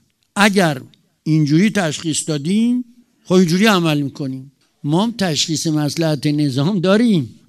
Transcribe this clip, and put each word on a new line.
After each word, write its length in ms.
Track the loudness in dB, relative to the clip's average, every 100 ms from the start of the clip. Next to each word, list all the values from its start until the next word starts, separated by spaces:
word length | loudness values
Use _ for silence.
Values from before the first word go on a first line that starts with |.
| _ _ _ 2
اگر 460 | 2 4 0 -2 -10 _ _ _
اینجوری 460 | 0 2 4 4 2
تشخیص 600 | 0 -4 -4 -6 -6 -4
دادیم، 560 | -4 -2 0 0 -2 -4 _ _ _
خب 100 | 0
اینجوری 320 | 2 4 2 2
عمل 360 | 2 0 -2
می‌کنیم. 500 | -4 -8 -10 -10 -14 _ _ _
ما 200 | -2 0
هم 80 | -2 -2
تشخیص 500 | -4 -2 -4 -4 -2
مصلحت 600 | -2 -2 -2 -2 0 -2
نظام 520 | -2 -2 0 -2 0
داریم، 600 | 2 2 4 2 -2 -10